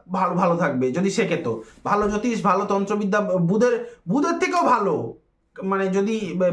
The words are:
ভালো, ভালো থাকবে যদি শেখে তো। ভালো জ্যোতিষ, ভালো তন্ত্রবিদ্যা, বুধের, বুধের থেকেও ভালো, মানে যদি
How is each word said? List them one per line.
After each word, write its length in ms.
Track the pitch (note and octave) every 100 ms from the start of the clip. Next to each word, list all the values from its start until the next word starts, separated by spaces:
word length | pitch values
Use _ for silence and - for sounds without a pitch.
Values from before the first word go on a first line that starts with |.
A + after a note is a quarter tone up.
| -
ভালো, 220 | F#3 B3+ F3
ভালো 200 | F3+ E3+
থাকবে 280 | D#3+ B2+ B2+
যদি 180 | C#3+ G3
শেখে 260 | - F3+ E3+
তো। 140 | A#2+ A2 - -
ভালো 220 | - G3+ G#3
জ্যোতিষ, 280 | G#3 A#3+ G#3+
ভালো 200 | F#3+ F#3 G3+
তন্ত্রবিদ্যা, 540 | G3 G3 G#3+ G#3 G#3
বুধের, 520 | F#3+ F#3 E3+ G#3 B3 A#3 - - E3
বুধের 260 | B3 E4+ E4+
থেকেও 240 | F4 F4
ভালো, 300 | C#4+ A#3+ G3+ C3+ A2+ - _ _ _ -
মানে 300 | F#3+ G3 F#3+ F#3+
যদি 180 | G3+ A3 F#3 F3+ F3+